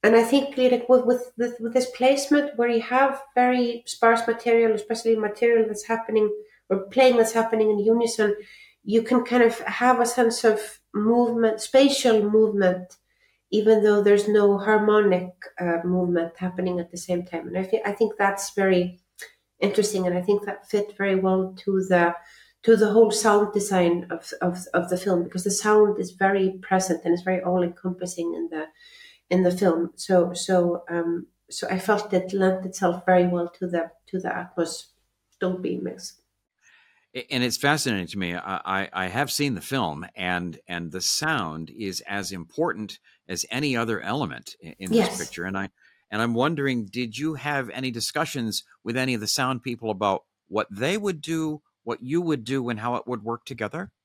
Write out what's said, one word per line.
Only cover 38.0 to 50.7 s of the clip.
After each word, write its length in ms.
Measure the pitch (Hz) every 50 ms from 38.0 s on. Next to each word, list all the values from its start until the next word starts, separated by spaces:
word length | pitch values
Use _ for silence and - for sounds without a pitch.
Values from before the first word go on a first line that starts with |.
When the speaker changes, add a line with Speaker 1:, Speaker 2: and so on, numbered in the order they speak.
| 87
Speaker 2:
to 100 | 82 -
me. 180 | 101 92 87 87
I, 260 | 87 - 98 95 - -
I, 240 | 92 95 95 98 - -
I 140 | 95 92
have 240 | 90 92 127 143 135
seen 240 | - - 147 139 120
the 60 | 85
film, 440 | - - 135 135 107 80 73 76 87 - _
and, 440 | - 92 90 90 87 90 87 82 - _
and 240 | - 90 85 85 80
the 100 | 76 92
sound 680 | 87 - - - 151 160 160 131 92 80 78 80 82 -
is 320 | - - 107 95 90 - -
as 240 | - 101 101 95 90
important 680 | 98 90 82 _ _ - 165 170 87 101 107 98 - _ _ _ _ _ _
as 180 | - 92 87 - -
any 240 | 110 131 151 143 127
other 260 | 117 117 113 110 90
element 540 | - 95 113 147 135 82 64 60 - - - _ -
i-, 120 | 82 - _
in 120 | 95 92
this 160 | 220 233 190
Speaker 1:
Yes. 100 | - - -
Speaker 2:
picture. 260 | - - - 85 87
And 120 | 95 95
I, 120 | 98 98 98 _ _ _ _ _ _ _ _
and 100 | 104 107
I'm 120 | 113 117 117
wondering, 520 | 117 131 151 170 143 139 139 127 120 107
did 320 | 95 98 123 123 113 110
you 180 | 117 147 160 156
have 340 | 131 123 147 147 139 127 110
any 200 | - 127 131 131
discussions 720 | 113 117 - - - 147 160 - - 135 117 110 98 - _ _ _ _ _
with 140 | 110 117
any 160 | 127 131 131 123
of 80 | 107
the 60 | 107
sound 360 | - - 143 131 127 131 120 _
people 260 | 127 117 - 117 110
about 340 | 104 92 104 98 95 - _ _ _ _ _
what 200 | _ 90 104 -
they 280 | _